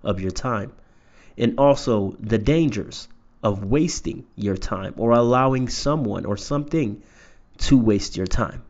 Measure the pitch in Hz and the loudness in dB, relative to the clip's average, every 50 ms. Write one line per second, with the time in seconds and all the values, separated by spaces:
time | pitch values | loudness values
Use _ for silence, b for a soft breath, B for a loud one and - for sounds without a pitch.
0 | - 104 98 95 95 95 90 - - 131 120 101 101 135 - - b b b b | -2 -2 -4 -2 -2 -4 -4 -4 -2 -2 -2 -2 -4 -8 -12 -20 b b b b
1 | b b b b b b b - 117 117 - 135 139 143 - - - 131 117 104 | b b b b b b b 0 0 0 2 4 4 4 4 4 2 0 0 0
2 | 98 98 - - - 104 113 107 101 139 151 165 165 143 - 104 - - - - | 0 -2 -6 -8 -4 -2 -2 0 2 2 2 4 2 2 0 -2 -6 -8 -12 -16
3 | - - - - _ - _ _ - 110 101 98 104 98 120 151 170 170 - - | -16 -16 -20 -20 _ -20 _ _ -2 -2 0 0 0 0 2 2 2 0 -2 -4
4 | - 85 - - 127 _ _ - 101 101 95 95 - - 104 95 95 92 - - | -6 -8 -8 -8 -14 _ _ -6 -4 -2 -2 -2 -4 -6 -6 -6 -6 -8 -6 -2
5 | 110 117 117 120 120 120 123 127 131 135 131 127 127 113 - - - 143 151 160 | 2 4 4 4 4 4 4 4 4 2 2 0 -2 -4 -4 -4 -2 -2 0 0
6 | 131 104 98 92 - - 101 98 - - 143 143 147 143 - 160 143 107 101 - | -2 -2 -4 -4 -4 -4 -6 -6 -4 -4 -4 -4 -4 -2 -2 -2 -2 -2 -4 -8
7 | b b b b b b b b b b - - - - 143 127 117 110 104 101 | b b b b b b b b b b -6 -4 4 6 6 6 6 4 2 2
8 | - - - - 92 87 - - 113 78 - - - | 0 -4 -6 -6 -2 0 0 0 0 -2 -4 -14 -16